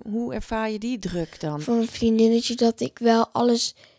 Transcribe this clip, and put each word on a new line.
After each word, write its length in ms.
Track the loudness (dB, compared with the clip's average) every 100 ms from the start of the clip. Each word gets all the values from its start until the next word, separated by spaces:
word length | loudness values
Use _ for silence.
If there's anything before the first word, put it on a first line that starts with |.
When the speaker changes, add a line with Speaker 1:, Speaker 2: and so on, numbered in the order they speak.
| -6
Speaker 1:
hoe 240 | -6 -4
ervaar 360 | -6 -6 -4 -4
je 100 | -4
die 200 | -6 -6
druk 400 | -6 -4 -6 -6
dan? 220 | -6 -6
Speaker 2:
Van 160 | 0 0
een 100 | 0
vriendinnetje 680 | 0 0 4 4 4 0 0
dat 240 | 0 0
ik 200 | -6 -2
wel 280 | 2 4 2
alles 480 | 0 2 2 -2 -8 -20